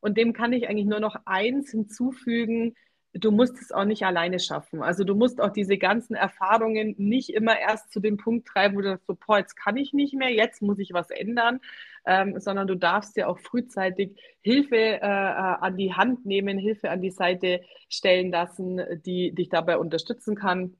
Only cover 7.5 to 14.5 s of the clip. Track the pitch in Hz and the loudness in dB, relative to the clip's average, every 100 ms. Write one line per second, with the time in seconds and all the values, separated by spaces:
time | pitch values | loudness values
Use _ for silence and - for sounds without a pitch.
7.5 | 214 196 214 - 220 208 208 - 233 - | 2 2 -2 -4 -2 -2 0 -2 -2 -2
8.5 | - 202 196 196 190 - 185 - 208 196 | 2 2 2 -2 -4 -6 -10 2 2 2
9.5 | - - 226 285 277 285 269 262 226 226 | -4 -4 -2 -2 0 0 0 0 2 2
10.5 | - 202 196 196 180 170 - 196 240 233 | 2 -2 -2 -2 -4 -4 -8 -4 0 0
11.5 | 254 - - - - - 190 190 180 196 | 0 -8 -20 -20 -10 0 2 2 -2 -4
12.5 | 196 196 185 175 190 208 - - 175 - | -4 -2 0 2 0 -2 -2 -2 -4 -4
13.5 | 240 247 - 190 185 196 - - _ - | -6 -4 -4 -4 -2 -6 -6 -20 _ 2